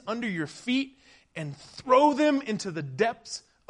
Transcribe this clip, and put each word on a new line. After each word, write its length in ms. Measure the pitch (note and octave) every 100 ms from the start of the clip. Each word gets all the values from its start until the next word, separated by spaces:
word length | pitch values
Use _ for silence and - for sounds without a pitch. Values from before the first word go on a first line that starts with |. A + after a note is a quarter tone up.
| -
under 220 | A#3 A#3
your 200 | E3+ D3
feet 500 | - - C4 C4+ _ _ _ _
and 220 | D#3+ D3 C#3
throw 560 | - - B3+ C4 D4
them 300 | C4+ D4+ C#4
into 300 | C#4 G#3 G3
the 120 | D#3+
depths 580 | C#3 C3 A3+ - - - _ _